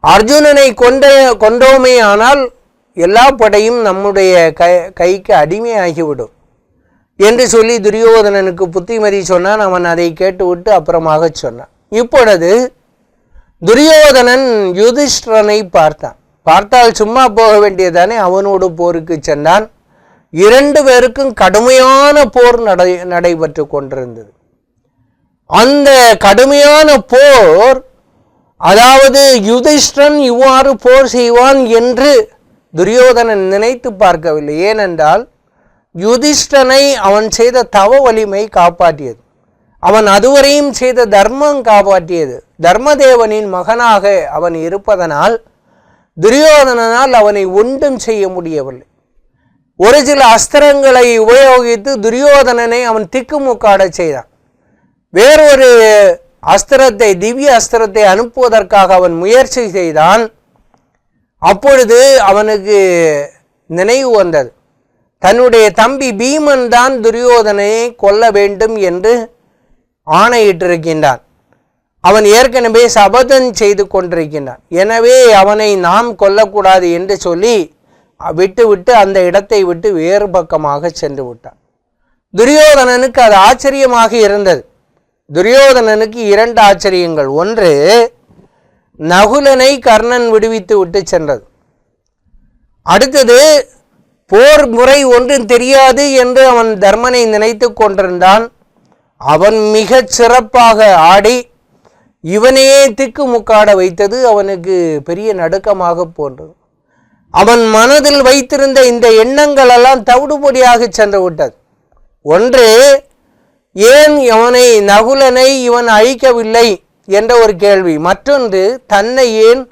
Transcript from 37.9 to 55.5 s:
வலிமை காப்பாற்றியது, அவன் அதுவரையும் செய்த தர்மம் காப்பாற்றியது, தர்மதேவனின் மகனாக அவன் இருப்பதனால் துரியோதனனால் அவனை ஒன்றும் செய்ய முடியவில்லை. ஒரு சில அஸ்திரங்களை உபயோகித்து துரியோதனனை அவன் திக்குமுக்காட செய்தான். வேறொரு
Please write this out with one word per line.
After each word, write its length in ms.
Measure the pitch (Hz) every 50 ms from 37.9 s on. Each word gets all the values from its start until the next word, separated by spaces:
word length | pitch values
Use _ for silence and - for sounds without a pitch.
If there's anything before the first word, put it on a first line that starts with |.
| 254 277
வலிமை 440 | 277 247 220 220 220 202 196 196 214 214
காப்பாற்றியது, 720 | - 190 175 175 170 175 185 170 156 143 147 127 110 _ _ _ _ _ _ _ _ _ _ _ _ _ -
அவன் 240 | 175 202 220 214
அதுவரையும் 640 | 202 196 202 202 254 277 285 269 285 285 294 285 285
செய்த 360 | 233 - 247 254 247 247 240
தர்மம் 540 | 214 196 196 196 214 247 269 294 294 294 277 240
காப்பாற்றியது, 720 | 233 214 202 196 196 196 185 170 160 180 170 156 135 120 131 _ _ _ _ 160
தர்மதேவனின் 840 | 170 185 214 254 294 294 262 277 262 254 233 233 214 214 214 214 202
மகனாக 560 | 185 180 175 185 226 233 240 233 220 196 185 202 202 185 156
அவன் 300 | 135 143 151 170 175 165 165 160
இருப்பதனால் 760 | 170 185 202 - - 208 180 180 165 151 143 160 208 233 226 _ _ _ _ _ _ _ _ _ _ _ _ _ _ _
துரியோதனனால் 960 | 160 160 214 240 285 302 311 302 294 277 262 247 240 226 226 233 240 269 269 247
அவனை 320 | 233 208 208 208 202 196 185 185
ஒன்றும் 460 | 202 220 247 269 269 294 285 262 220
செய்ய 260 | - - 220 214 196 185
முடியவில்லை. 580 | 185 180 175 165 160 151 135 135 131 123 _ _ _ _ _ _ _ _ _ _ _ _ _ _ _ _ _ _ _ _
ஒரு 180 | 175 214 254 294 277
சில 160 | 262 294 277 262 233
அஸ்திரங்களை 800 | 226 214 - - - 294 294 294 277 277 277 269 254 254 247 240 240 226
உபயோகித்து 760 | 220 220 240 262 277 269 254 254 247 240 233 214 196 269 277 220
துரியோதனனை 840 | 196 226 226 247 277 285 285 277 262 254 240 233 233 233 233 240 247
அவன் 240 | 233 220 220 214 165
திக்குமுக்காட 760 | - 262 247 - 302 294 277 262 233 214 - 214 196 190 190 185
செய்தான். 400 | - - 180 160 143 127 113 _ _ _ _ _ _ _ _ _ _ _ _ _ _ _ _ _ -
வேறொரு 560 | 175 220 269 302 302 311 294